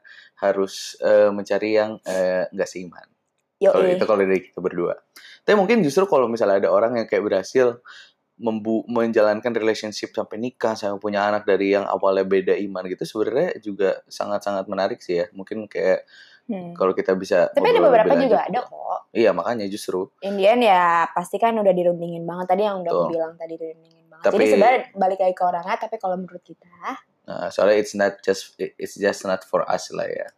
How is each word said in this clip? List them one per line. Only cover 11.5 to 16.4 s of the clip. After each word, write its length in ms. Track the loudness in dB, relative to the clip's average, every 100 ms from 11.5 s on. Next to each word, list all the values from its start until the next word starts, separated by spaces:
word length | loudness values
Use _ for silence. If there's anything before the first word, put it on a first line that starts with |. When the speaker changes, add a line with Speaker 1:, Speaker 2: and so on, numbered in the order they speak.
| 2 4
Speaker 1:
yang 80 | 2
awalnya 400 | 0 0 2 2
beda 320 | 2 2 2 0
iman 240 | -2 -8 -8
gitu, 160 | -8
sebenarnya 560 | -6 -4 -2 0 -2 -4
juga 320 | -8 -2 0 -2 -8
sangat-sangat 580 | -8 -6 -4 -4 -4
menarik 360 | -4 -4 -4 -4
sih 180 | -4 -4
ya. 80 | -4
Mungkin 360 | -8 -12 -10 -8
kayak 400 | -2 0 0 -4 -20 -20 _